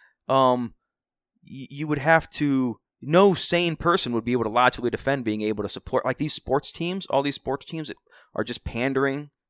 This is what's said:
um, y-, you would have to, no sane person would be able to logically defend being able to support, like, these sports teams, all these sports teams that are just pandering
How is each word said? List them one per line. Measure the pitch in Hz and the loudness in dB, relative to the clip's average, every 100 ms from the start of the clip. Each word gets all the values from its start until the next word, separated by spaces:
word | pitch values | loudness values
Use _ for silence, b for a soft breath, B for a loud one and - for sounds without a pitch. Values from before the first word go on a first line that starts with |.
| b b - | b b -2
um, | 135 131 123 117 - _ _ _ _ _ _ | 4 4 2 -2 -10 _ _ _ _ _ _
y-, | - 135 131 | -20 -16 -14
you | 143 151 | -8 -4
would | 147 | -2
have | 139 165 - | 4 4 2
to, | - 147 135 127 113 _ _ | -2 0 2 0 -4 _ _
no | 127 170 202 175 | 2 6 6 4
sane | - 175 175 160 | 0 0 0 0
person | 170 175 127 | 0 2 2
would | 117 113 | -2 0
be | |
able | 123 | 0
to | 110 | 2
logically | 113 123 - 120 | 4 4 4 -4
defend | 113 - 135 110 | -2 -2 -2 -2
being | 107 | -2
able | 107 104 | -2 -2
to | 101 | -4
support, | - - 127 | -8 -4 -2
like, | 123 127 | -2 -4
these | 151 | -4
sports | - - 135 - | -6 -2 -2 -2
teams, | - 170 190 - | -8 -6 -6 -2
all | 139 | -2
these | 143 135 | -2 -4
sports | - 139 - | -6 -8 -8
teams | 160 151 | -12 -10
that | - _ b b | -14 _ b b
are | - | -8
just | 110 120 | -6 -6
pandering | - 113 131 135 139 139 147 _ _ | -8 -4 -2 0 -2 -2 -10 _ _